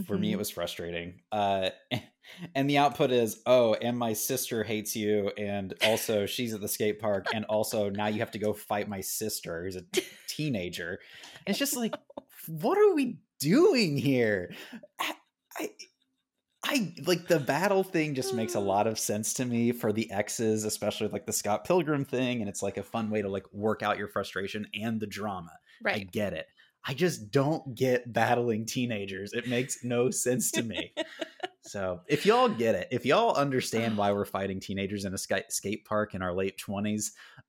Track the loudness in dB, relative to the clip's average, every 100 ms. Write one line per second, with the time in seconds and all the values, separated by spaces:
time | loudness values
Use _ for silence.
0 | -4 0 0 -2 -4 -4 -6 -6 -6 -6
1 | -8 -12 -6 0 2 2 0 -4 -6 -8
2 | -8 _ -20 -16 -6 -2 2 4 4 4
3 | 4 4 2 0 4 6 6 4 0 -2
4 | -2 -2 -2 -2 -2 -2 0 -2 -4 -2
5 | 2 2 0 -4 -4 -4 -6 0 2 2
6 | 2 0 0 -4 -4 -4 -4 -2 0 0
7 | 0 0 0 -4 0 0 0 0 0 0
8 | -2 -2 -4 -2 -2 -2 -2 -2 -2 -6
9 | -6 -4 -4 -6 -6 -6 -6 -8 -6 -6
10 | -6 -12 -12 -6 -4 -4 -4 -8 -8 -10
11 | -12 -20 -20 -10 -4 -2 -2 -2 -4 -6
12 | -12 -18 -18 -18 -12 -2 2 6 6 6
13 | 0 -4 _ -2 4 8 8 6 4 2
14 | 4 4 4 2 -2 -12 -16 -18 -14 -6
15 | -6 -6 _ _ _ -10 -10 -10 -20 _
16 | _ _ _ _ _ _ 0 0 0 -2
17 | 0 2 4 2 4 2 4 4 2 2
18 | 0 0 -2 0 0 0 2 4 4 2
19 | -2 -2 -2 -2 0 2 2 2 0 0
20 | 0 -4 -6 -2 0 0 -2 -2 -4 -2
21 | -4 -4 -4 -4 -2 -2 2 2 2 -2
22 | -2 -2 0 -2 -4 -4 -6 -6 -6 -4
23 | -2 -2 -2 -4 -6 -2 0 0 0 0
24 | -2 -4 -4 -4 -6 -6 -8 -6 -4 -4
25 | -4 -6 -6 -6 -10 -18 _ -6 -2 -2
26 | -4 -4 -2 -4 -10 _ _ _ -6 0
27 | 0 0 0 2 2 0 -4 0 2 2
28 | 2 0 4 4 2 0 -2 -2 -2 -2
29 | -6 -8 -6 -6 -2 -2 -2 -4 -2 2
30 | 2 2 0 0 0 -2 -4 -4 -6 -6
31 | -8 -8 -12 -10 -12 _ -10 -4 -4 -4
32 | 0 2 4 6 4 4 2 2 0 -2
33 | 4 4 4 4 2 2 0 0 0 2
34 | 2 2 0 -2 -4 -4 -6 -4 -4 -4
35 | -4 -6 -2 -4 -2 -6 -4 -6 -2 -2
36 | -2 -2 -2 0 -2 -4 -6 -4 -2 -2
37 | -4 -10 -20 -12